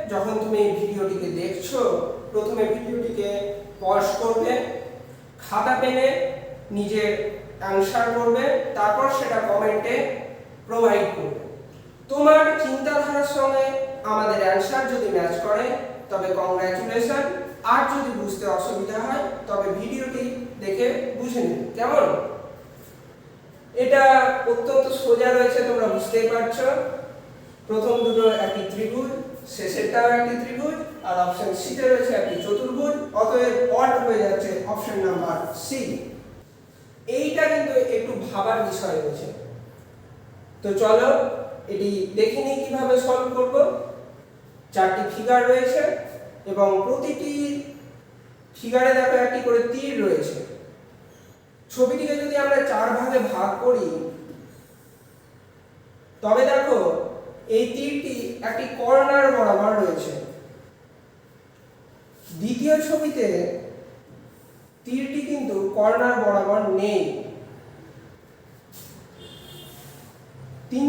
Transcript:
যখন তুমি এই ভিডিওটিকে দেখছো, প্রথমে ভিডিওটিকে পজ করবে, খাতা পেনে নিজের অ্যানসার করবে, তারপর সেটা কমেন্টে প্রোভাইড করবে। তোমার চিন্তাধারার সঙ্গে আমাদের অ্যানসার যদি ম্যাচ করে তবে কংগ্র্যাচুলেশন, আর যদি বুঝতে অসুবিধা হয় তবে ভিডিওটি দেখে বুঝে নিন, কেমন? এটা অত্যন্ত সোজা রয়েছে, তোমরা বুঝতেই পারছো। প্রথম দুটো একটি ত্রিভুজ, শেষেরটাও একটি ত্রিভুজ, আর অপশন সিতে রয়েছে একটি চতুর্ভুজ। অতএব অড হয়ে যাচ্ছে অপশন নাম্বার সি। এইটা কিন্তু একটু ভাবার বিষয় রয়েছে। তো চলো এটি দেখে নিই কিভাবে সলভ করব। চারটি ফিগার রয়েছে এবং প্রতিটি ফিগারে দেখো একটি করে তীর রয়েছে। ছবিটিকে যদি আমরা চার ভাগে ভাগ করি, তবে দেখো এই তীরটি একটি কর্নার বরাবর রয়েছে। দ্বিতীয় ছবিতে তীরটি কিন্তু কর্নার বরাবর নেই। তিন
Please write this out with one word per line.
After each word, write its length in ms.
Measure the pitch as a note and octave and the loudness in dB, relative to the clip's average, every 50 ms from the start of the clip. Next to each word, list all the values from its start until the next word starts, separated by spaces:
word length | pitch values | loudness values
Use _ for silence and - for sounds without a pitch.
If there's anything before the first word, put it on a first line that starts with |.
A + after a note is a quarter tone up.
| G#3+ G#3 | -8 -4
যখন 240 | G3+ F#3+ G3+ A3 G#3+ A3 | -4 -2 -2 -2 -2 -2
তুমি 200 | A3 G#3+ G#3+ G#3 | -2 0 2 2
এই 140 | G3+ G3 - | 2 2 2
ভিডিওটিকে 540 | - G#3 G3+ G3+ G3+ G3 F#3+ - - F3+ | 0 -2 -4 -2 -2 -4 -2 -2 -4 -4
দেখছো, 540 | E3 E3 - F3 - - - - - C4+ B3 G#3+ - - - - - - - - - - | -4 -4 -4 -4 -6 -6 -6 -6 -4 -2 0 0 2 0 0 -2 -4 -8 -10 -10 -6 -4
প্রথমে 320 | G#3+ G#3+ - A#3+ A3 A3 | -2 -2 -2 -2 0 0
ভিডিওটিকে 640 | A3 A3 A#3+ - A#3+ A#3+ A#3+ A#3 A#3 - G#3 G3+ G3+ G3+ G3+ G3+ G3+ G3+ - - - - - | 0 -2 -2 -4 -6 -4 -4 -4 -4 -4 -4 -4 -4 -4 -4 -6 -6 -8 -10 -12 -16 -12 -4
পজ 240 | G3 F#3 G3+ G3+ G3 G3+ - - | 0 2 2 2 2 0 0 0
করবে, 320 | A3+ A3+ A3+ A3+ - B3 - - - - - - - - - - - - - - - - - - - - | 0 0 0 0 0 0 0 0 -2 -4 -8 -10 -12 -12 -14 -16 -18 -18 -20 -20 -20 -20 -20 -20 -12 -4
খাতা 240 | G3 G#3+ - A3 C4 C4 | -2 -2 0 0 0 2
পেনে 540 | C4 B3+ B3+ B3+ C4+ C#4 C4+ - - - - - - - - - - - | 0 0 2 2 2 2 2 0 -2 -4 -4 -8 -12 -14 -14 -14 -12 -8
নিজের 420 | G3+ G3+ G3+ G#3 A3 G#3+ G#3+ G#3 G#3 - - - - - - - - - | -6 -4 -4 -2 0 0 0 0 0 -2 -4 -6 -8 -10 -12 -16 -14 -10
অ্যানসার 460 | F#3 G3 G3 G3 G3 - - A#3 A#3 A#3 | -4 0 0 2 2 2 2 2 2 2
করবে, 340 | A#3 A#3 A#3 A#3 A#3 C4 C4+ C#4+ - - - - - | 0 2 2 2 2 2 2 2 2 2 0 -2 -2
তারপর 340 | G#3 G#3 G#3 G#3+ C4 C4+ C#4 - - | 0 2 2 2 2 2 2 0 0
সেটা 220 | - A#3 A3+ A3 | -2 0 0 0
কমেন্টে 840 | A3 G3+ G3+ G#3 G#3+ G#3+ G#3 G#3+ - A#3+ B3 - - - - - - - - - - - - - - | 0 0 0 2 2 0 0 0 -2 -2 -2 -2 -2 -2 -4 -6 -10 -12 -14 -16 -18 -20 -20 -18 -10
প্রোভাইড 400 | - A#3 A#3 A#3 G#3 G3+ G3+ G3 - - | -6 0 2 4 4 4 4 2 0 -2
করবে। 240 | - - - - - - - - - - - - - - - - - - - | -4 -6 -6 -6 -8 -10 -12 -14 -16 -18 -20 -20 -20 -20 -20 -20 -20 -10 -4
তোমার 360 | C4+ C#4+ D4 D#4 D#4 D#4 D#4 D#4 D#4 D#4 | 0 4 6 8 8 8 8 6 2 2
চিন্তাধারার 680 | D#4 C4 C4+ C#4 C4+ D4+ D4 C#4+ D4 D4 C#4+ C#4+ C#4+ | 0 -2 -2 -2 -2 0 0 0 0 0 0 0 0
সঙ্গে 380 | C#4+ - C4+ C4+ C4+ C#4 C4+ C4+ C4+ C4+ C4+ C4+ - - - - | 0 2 2 2 2 4 2 2 2 0 -2 -4 -6 -8 -8 -6
আমাদের 380 | G#3+ G#3+ A3 G#3 G#3 G#3+ G3+ F#3+ | -2 -2 0 0 0 2 2 2
অ্যানসার 420 | F#3+ F#3+ G3 - - C4 C4 C4+ B3+ | 2 2 2 2 0 0 -2 0 0
যদি 200 | A#3+ A#3+ A3 G3 | -2 -2 0 0
ম্যাচ 260 | - - - - - - - | 0 0 0 0 -2 -2 -2
করে 220 | G#3 G#3 A3 B3 B3 - - - - - - - - | 0 0 0 0 -2 -4 -4 -6 -10 -12 -14 -10 -6
তবে 180 | G3+ F3+ F#3+ F#3 F#3 | -6 -4 -2 -2 0
কংগ্র্যাচুলেশন, 840 | F#3 F#3 G3+ C#4 C#4+ C#4 C#4 F#3 - A3+ A3+ A#3 A#3 A#3 A#3 C#4+ C#4 C#4 - - - - - - - - | 0 0 0 0 0 0 -2 -2 -4 -4 -2 -2 0 0 0 0 0 -2 -2 -4 -6 -8 -10 -12 -6 0
আর 180 | - C4 C4+ C4+ C4 C#4+ | 2 2 4 2 0 -2
যদি 160 | C#4 B3+ A#3+ A3+ G#3 | -2 -4 -4 -4 -4
বুঝতে 260 | G3+ G3+ G3 - G3+ | -4 -4 -4 -4 -2
অসুবিধা 520 | G3 F#3+ F3+ F#3 - G3+ F#3+ G3 G#3 A3 A3 | -2 -2 -2 -2 -2 -4 -4 -4 -4 -4 -4
হয় 240 | A#3 - - G3 F#3+ F#3 - - - | -4 -2 -2 -2 -4 -4 -6 -8 -6
তবে 240 | G#3 G3+ G3 G3 G3 - - | -4 -2 -2 -2 -2 -4 -4
ভিডিওটি 440 | - - C4+ C4 C4 B3+ B3+ A#3+ A#3+ B3 - B3 A#3+ - - - | -4 -6 -6 -6 -6 -6 -6 -6 -6 -6 -6 -8 -10 -12 -12 -8
দেখে 540 | G3+ G3 G3 A#3+ B3 C#4 - - - - - - | -6 -4 -2 0 2 0 0 0 -4 -6 -6 -6
বুঝে 220 | B3 A#3 - A3 | -6 -4 -2 -2
নিন, 320 | - - - - - - - | -2 -2 -2 -4 -6 -6 -4
কেমন? 300 | A3 A#3+ C4+ D4+ D4 - - - - - - - - - - - - - - - - - - - - - - - - - - - - - - - - - - - A#3+ B3+ | -2 0 2 4 4 4 4 2 0 -2 -6 -8 -12 -14 -16 -16 -18 -20 -20 -20 -20 -20 -20 -20 -20 -20 -20 -20 -20 -20 -20 -20 -20 -20 -20 -20 -20 -20 -6 -2 0 2
এটা 200 | B3+ C#4 C4+ C4+ C4+ C4 C4 C4 C4 C4 - - A#3+ A#3 | 6 6 8 10 10 8 8 6 4 2 0 0 0 0
অত্যন্ত 340 | A#3 A#3 C#4 C4+ C4+ - - - - - | 2 0 2 4 4 4 2 0 0 2
সোজা 260 | A#3+ A#3 A#3 B3+ B3+ | 4 4 6 6 6
রয়েছে, 300 | B3+ B3 A#3+ B3 - B3 - A#3 | 6 6 6 4 4 2 2 2
তোমরা 180 | A#3+ A3 A3 G#3 G#3+ | 2 2 2 2 0
বুঝতেই 320 | G#3+ - - A3+ A3+ A3+ A3+ A3+ | 0 -2 0 2 2 4 4 2
পারছো। 340 | A#3 A3+ A3+ - C4+ B3+ C4+ C#4 - - - - - - - - - - - - - - - - - - - | 2 0 -2 -2 0 0 2 2 0 -2 -4 -6 -8 -10 -12 -16 -18 -20 -20 -20 -20 -20 -20 -20 -14 -8 -4
প্রথম 260 | A3 A3 G#3+ A#3 A#3 A#3+ A3+ | -2 0 2 2 2 2 2
দুটো 180 | A3+ A3 A3+ A3 A3 A3 G#3+ G3 | 2 4 4 4 4 4 2 0
একটি 180 | F#3 G3 G3+ F#3+ G3 G#3 | -2 -2 -4 -6 -6 -6
ত্রিভুজ, 380 | G3+ A3 A3 A#3+ B3+ - - C4+ - - - - - - - - | -6 -6 -4 -4 -4 -4 -4 -6 -8 -8 -10 -14 -16 -16 -14 -10
শেষেরটাও 520 | G3+ G3 F3+ - - - - - A#3 A#3+ A#3+ A#3+ A#3+ | -8 -6 -4 -2 -2 -2 0 2 4 4 6 4 4
একটি 160 | A#3+ A#3+ A#3+ A#3+ A#3+ | 2 0 -2 -4 -6
ত্রিভুজ, 340 | - A#3+ B3+ D4 D#4 D#4 D#4+ D4+ - - - - F#3 | -6 -6 -4 -4 -4 -4 -6 -8 -10 -12 -10 -6 -2
আর 80 | F3+ F3+ F3+ | 0 0 0
অপশন 240 | F3+ F3+ - - F#3 F#3 - - | 0 -2 -2 -2 -4 -4 -4 -6
সিতে 220 | B3 B3 C4 B3+ B3+ | -6 -2 2 4 4
রয়েছে 240 | B3+ B3 B3 - - - | 4 4 4 2 0 0
একটি 160 | - - - - - | 0 -2 -2 -4 -2
চতুর্ভুজ। 500 | G3+ G#3 B3+ B3+ B3+ B3+ C#4+ D4 D4 D4 D4 - - - G#3 | -2 -2 -2 -2 -2 -2 -2 -2 -2 -2 -2 -6 -4 0 0
অতএব 340 | A3 A#3 B3+ B3 B3 A#3+ A#3+ B3 B3 - A3+ B3 | 2 2 2 2 2 2 2 2 2 2 2 4
অড 120 | B3+ B3+ B3 B3 A#3+ | 4 4 2 2 2
হয়ে 180 | A#3 A3 G#3 G3+ | 2 2 2 2
যাচ্ছে 260 | F#3+ F#3+ F#3+ F#3+ F#3+ F#3 F#3 F#3+ G3+ G#3+ | 0 0 -2 -2 -4 -4 -4 -6 -6 -6
অপশন 260 | G#3+ - G#3 G#3 G3 F#3+ | -6 -6 -6 -4 -2 -2
নাম্বার 320 | F#3 F3 E3+ - E3 D#3 - - - - - - | 0 0 -2 -2 -4 -4 -4 -6 -8 -10 -10 -10
সি। 160 | - C4+ C4 G3 - - - - - - - - - - - - - - - - - - - - - - - - A3+ B3 | -8 -6 -6 -6 -6 -8 -8 -10 -12 -16 -16 -18 -20 -20 -20 -20 -20 -20 -20 -20 -20 -20 -20 -20 -20 -20 -16 -10 -6 -4
এইটা 260 | C#4+ D4+ D4+ - D#4+ D#4 D#4 D#4 | -2 -2 -2 0 2 2 2 2
কিন্তু 200 | D#4 - - C4 B3+ - - A3+ | 0 0 0 0 0 2 2 0
একটু 160 | A3+ A#3 - - G3 - | -2 -4 -4 -6 -8 -8
ভাবার 320 | - G3 G3 G3 - - - - - | -6 -6 -4 -2 -2 -2 -2 -2 -4
বিষয় 280 | F#3 - G3 F3 D#3 D#3 | -4 -6 -4 -4 -4 -4
রয়েছে। 300 | - - - - D3+ - - A#2 - - - - - - - - - - - - - - - - - - - - - - - - - | -4 -4 -6 -8 -10 -12 -12 -14 -14 -16 -16 -16 -18 -20 -20 -20 -20 -20 -20 -20 -20 -20 -20 -20 -20 -20 -20 -20 -20 -20 -16 -8 -4
তো 60 | G3+ G3 G3 G#3+ | -2 0 2 4
চলো 260 | A3 A3 A#3+ B3+ C4+ - - - - - - - - - - - - G3 | 6 6 6 6 6 4 4 2 0 -4 -6 -8 -10 -12 -14 -10 -8 -6
এটি 180 | - G3+ G3+ G3+ F#3+ F#3 - G3+ A3 | -4 -2 -2 -2 -2 -4 -4 0 0
দেখে 220 | A3+ - - C#4 C4+ | 2 2 2 0 -2
নিই 120 | C#4 C#4 C4+ - | -2 -2 -2 -2
কিভাবে 300 | - B3+ C4 B3 B3+ B3+ B3+ B3+ | -4 -2 -2 2 2 2 2 4
সলভ 200 | B3+ B3+ B3+ B3+ - B3 | 2 0 0 0 0 0
করব। 180 | B3+ B3+ B3 C4+ - - - - - - - - - - - - - - - - - - - - - - - - | 0 0 2 4 4 4 4 0 -4 -8 -10 -12 -14 -16 -18 -20 -20 -20 -20 -20 -20 -20 -20 -20 -20 -20 -4 0
চারটি 280 | F#3+ F#3 F#3 F#3 F#3+ G3+ G#3 - | 2 2 2 2 0 -4 -4 -6
ফিগার 280 | A3 G#3+ B3 B3 B3 A#3+ B3 | -4 0 2 2 4 6 4
রয়েছে 320 | B3+ B3+ B3+ B3+ - D4+ D4+ - - - - - - - - - - - - G3 | 4 4 4 2 2 2 2 2 0 -4 -6 -10 -14 -16 -18 -18 -20 -16 -10 -4
এবং 180 | F#3 G3+ G3 G3 F#3+ F#3+ G3 | 0 2 4 4 4 2 2
প্রতিটি 460 | B3 C4 B3+ C4+ D4+ - - - D4 D4 C#4+ C#4+ C#4+ C#4+ C#4+ C#4+ - - - - - - - - - - - - - - - - - - - | 0 -2 -2 -2 -4 -4 -4 -6 -6 -4 -4 -4 -4 -4 -6 -8 -10 -14 -18 -20 -20 -20 -20 -20 -20 -20 -20 -20 -20 -20 -20 -20 -20 -18 -12
ফিগারে 320 | A#3 A3+ B3 B3+ B3+ C4+ C4 C4 | -4 0 2 4 4 4 4 4
দেখো 180 | B3+ C4 B3 B3 B3 | 4 4 4 4 4
একটি 140 | B3 B3+ B3 A#3+ | 2 0 0 2
করে 140 | A#3+ A#3 A#3 - A#3 B3+ | 2 4 4 2 0 -2
তীর 200 | C4+ C#4 C#4 A#3+ A3 G3+ | -4 -4 -4 -2 0 2
রয়েছে। 340 | F#3 D#3 - - - - - - - - - - - - - - - - - - - - - - - - _ _ _ - - - - | 2 2 0 0 -4 -6 -8 -10 -12 -14 -16 -18 -20 -20 -20 -20 -20 -20 -20 -20 -20 -20 -20 -20 -20 -20 _ _ _ -20 -20 -20 -8
ছবিটিকে 440 | - B3 B3+ A#3+ B3+ D4 D4+ D4 D4 C#4+ D4 | 0 2 2 2 2 0 -2 -2 -2 -2 -2
যদি 120 | C#4+ C#4+ C#4+ C#4 | -2 0 0 2
আমরা 140 | C#4+ C#4 C4 - - | 2 2 2 2 2
চার 160 | A3+ A3 A3+ A3+ A3 B3 | 0 0 0 0 0 0
ভাগে 220 | B3+ B3+ C4 B3 G#3+ G#3 G#3 | 0 2 2 2 2 0 -2
ভাগ 180 | G3+ G3+ G3 G3+ - B3 | -2 -2 -2 -2 0 2
করি, 220 | B3 B3 A3 - - - - - - - - - - - - - - - - - - - - - - - - - - - - - - - - - - - - - - - - - - - - - - - - A3 | 2 2 2 0 -2 -4 -4 -6 -8 -10 -12 -16 -18 -18 -20 -20 -20 -20 -20 -20 -20 -20 -20 -20 -20 -20 -20 -20 -20 -20 -20 -20 -20 -20 -20 -20 -20 -20 -20 -20 -20 -20 -20 -20 -20 -20 -20 -20 -20 -12 -6 0
তবে 200 | G#3+ A3+ B3+ C4 - | 2 4 6 6 6
দেখো 280 | C4+ C#4 C#4 D4+ A#3 - - - - - - - - - - - - - - - A3 | 4 4 4 4 2 2 2 2 0 -2 -4 -6 -8 -12 -14 -16 -18 -16 -4 0 2
এই 80 | A#3 B3 - C4 | 2 2 0 -2
তীরটি 400 | C#4 C#4 D4 C#4+ C#4+ - C4+ B3+ A#3 A#3 A#3+ A#3+ - - A3+ | -4 -4 -4 -4 -4 -4 -6 -6 -6 -8 -8 -10 -8 -6 -6
একটি 160 | A3 - C4 A#3 A#3 - | -4 -4 -6 -6 -6 -4
কর্নার 460 | B3 A#3+ C4 C#4 C4 C#4 C#4 C#4 C4+ C4 B3 | 2 6 6 6 6 6 6 6 6 6 6
বরাবর 360 | A#3+ G#3+ G3+ G3 G3+ G#3 G#3+ G#3+ G#3 | 4 4 4 4 4 4 2 2 2
রয়েছে। 320 | F#3 E3+ D#3 - - - - - - - - - - - - - - - - _ - - - - - - - - - - - - - _ _ _ - - - - - - - - - - - - - | 2 0 0 -2 -4 -6 -6 -8 -8 -10 -14 -16 -20 -20 -20 -20 -20 -20 -20 _ -20 -20 -20 -20 -20 -20 -20 -20 -20 -20 -20 -20 -20 _ _ _ -20 -20 -20 -20 -20 -20 -20 -20 -20 -20 -20 -20 -20
দ্বিতীয় 480 | - E3 D#3+ G3 B3 A#3+ - C#4+ D#4 D4+ D4+ - D4+ | -18 -10 -6 -4 -4 -2 0 2 4 4 4 4 2
ছবিতে 380 | D#4 D4+ D4+ D4 - B3+ G#3+ G3 F3+ F3 F3 E3+ F3 - - - - - - - - - - - - - - - - - - - - - - - _ _ - | 0 0 0 -2 -2 0 0 0 0 0 -2 -2 -4 -6 -10 -12 -16 -16 -18 -20 -20 -20 -20 -20 -20 -20 -20 -20 -20 -20 -20 -20 -20 -20 -20 -20 _ _ -8
তীরটি 360 | A#3+ B3+ C#4 C4+ C#4 D4 D4 - - | -6 -4 -4 -4 -4 -4 -4 -4 -4
কিন্তু 260 | C#4+ C#4 - - G3 G3 G3 - - | -4 -4 -4 -2 -2 -2 -2 0 2
কর্নার 400 | G#3+ G#3 A3 - - B3 A#3+ - - G#3 | 2 4 4 4 4 2 2 2 2 2
বরাবর 360 | G3+ G3+ G3 F#3+ G3 G#3+ G#3+ G#3 G3 F#3+ F#3+ | 2 2 2 2 2 2 2 2 0 0 0
নেই। 240 | G3+ G#3 G#3 - - C3 B2 - - - - - - - - - - - - - - - - - - - - - - - - - - - - - - - - - - - - - - - - - F2 - - - - - - - - - - - - - - - - - - - - - - - - - - - - - | 2 2 0 0 0 -2 -4 -6 -8 -12 -14 -16 -18 -18 -20 -20 -20 -20 -20 -20 -20 -20 -20 -20 -20 -20 -20 -20 -20 -20 -20 -20 -20 -20 -20 -20 -20 -20 -20 -20 -20 -20 -20 -20 -20 -20 -20 -20 -20 -20 -20 -20 -20 -20 -20 -20 -20 -20 -20 -20 -20 -20 -20 -20 -20 -20 -20 -20 -20 -20 -20 -20 -18 -18 -18 -18 -12 -6
তিন 140 | B3 C4 C#4+ | -2 0 2